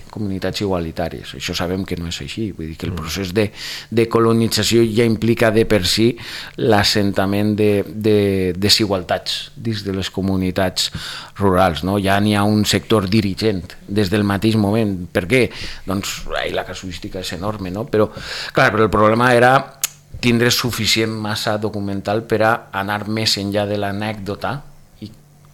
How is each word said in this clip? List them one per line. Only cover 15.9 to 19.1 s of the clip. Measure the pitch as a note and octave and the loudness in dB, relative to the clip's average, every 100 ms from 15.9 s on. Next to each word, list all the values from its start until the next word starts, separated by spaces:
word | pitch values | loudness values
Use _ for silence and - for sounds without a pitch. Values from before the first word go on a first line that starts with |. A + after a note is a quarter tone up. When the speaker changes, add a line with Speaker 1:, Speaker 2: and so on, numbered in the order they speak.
| G2 - - - | -6 -6 -8 -6
Speaker 1:
ai, | D2 D#2+ F2+ | -4 -4 -4
la | |
casuística | F#2 F2+ F#2+ F2 G#2 F#2 | -6 -10 -12 -10 -10 -10
és | F2+ F2 | -8 -6
enorme, | G2+ G#2+ F#2 | -6 -6 -6
no? | F#2+ | -6
Però, | - G#2+ G#2+ - - - - | -2 0 0 -2 -12 -10 -4
clar, | - B2+ | 2 2
però | A2 A2 | 4 2
el | G#2 | 4
problema | G#2+ | 4